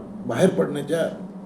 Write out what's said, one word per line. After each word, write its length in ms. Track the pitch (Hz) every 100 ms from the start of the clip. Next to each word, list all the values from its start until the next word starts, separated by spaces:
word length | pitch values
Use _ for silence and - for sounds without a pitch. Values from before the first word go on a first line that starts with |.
| - - -
बाहेर 240 | 120 185
पडण्याच्या 760 | - 190 147 139 165 156 - - -